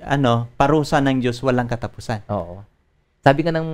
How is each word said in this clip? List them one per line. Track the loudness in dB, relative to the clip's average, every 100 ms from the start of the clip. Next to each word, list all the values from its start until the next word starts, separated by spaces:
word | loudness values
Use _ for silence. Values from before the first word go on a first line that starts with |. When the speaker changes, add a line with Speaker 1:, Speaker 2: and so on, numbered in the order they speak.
Speaker 1:
ano, | -4 0 2 2 0
parusa | 0 2 2 2 2
ng | 2 0
Diyos | -2 -2
walang | -2 0 -2
katapusan. | -4 -8 -12 -8 -8 -6
Speaker 2:
Oo. | -6 -6 -12 -18 _ _ _ _ _
Sabi | 2 4
nga | 2
ng | -2 -4